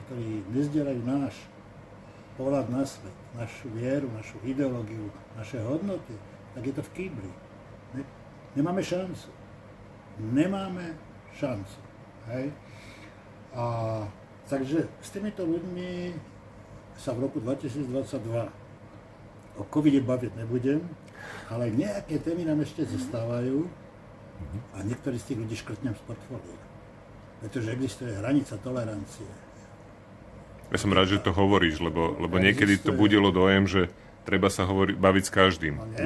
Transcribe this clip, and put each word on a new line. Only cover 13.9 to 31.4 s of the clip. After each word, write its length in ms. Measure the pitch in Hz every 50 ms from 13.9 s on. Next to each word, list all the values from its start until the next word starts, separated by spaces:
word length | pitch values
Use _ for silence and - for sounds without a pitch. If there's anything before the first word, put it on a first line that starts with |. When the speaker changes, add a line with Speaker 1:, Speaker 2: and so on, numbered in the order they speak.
| 110 110 104 98 - - - - - - -
Speaker 1:
takže 420 | - 139 135 131 131 156 165 156 - -
s 120 | - - -
týmito 320 | - 202 208 214 208 - 185
ľuďmi 720 | 160 165 175 170 185 180 180 180 180 180 175 180 180 170 151 - - - - - - - - - - - - - - -
sa 180 | - - 135 120
v 80 | 120
roku 160 | 135 139 - 147
dvetisícdvadsaťdva 1040 | 110 123 143 147 156 131 113 147 139 123 123 135 131 - - 123 107 113 117 117 110 - - - - - - - - - - - - - - - - - - - - - -
o 100 | - 101
covide 380 | - - 151 147 151 139 135
baviť 320 | 120 120 123 123 120 104 98
nebudem, 460 | 110 117 113 120 123 117 135 143 160 175 170 156 - - - - - - - - - -
ale 220 | - 110 120 120 113
nejaké 480 | 104 127 185 208 - 151 - - 156
témy 240 | 139 - 165 170 180 170
nám 180 | 160 151 151
ešte 200 | 143 147 - - 147
zostávajú 840 | 110 104 131 - - - 113 113 120 120 120 123 127 135 147 170 180 - - - - - - - - - - - - - - - - - 104 - -
a 100 | - 101
niektorí 360 | 98 107 123 - - 143 123
z 80 | 113 -
tých 120 | - 135 110
ľudí 160 | 113 110 113
škrtnem 380 | 104 - - 110 - - 123 107
z 80 | - -
portfólia. 540 | - 113 - - - 127 - - - - - - - - - - - - - - - - - - - - -
Pretože 300 | 113 107 - 131 110 110
existuje 380 | 120 123 135 123 - - 131 120
hranica 460 | 101 98 107 127 143 143 - - 120
tolerancie. 680 | 101 - 127 127 123 113 110 107 101 95 - - - 104 98 95 - - - - - - - - - - - - - - - - - - - - - - - - - - -
Speaker 2:
Ja 80 | - -
som 100 | - 101
rád, 160 | 92 92 95
že 140 | 92 101 98
to 80 | - 98
hovoríš, 460 | 87 98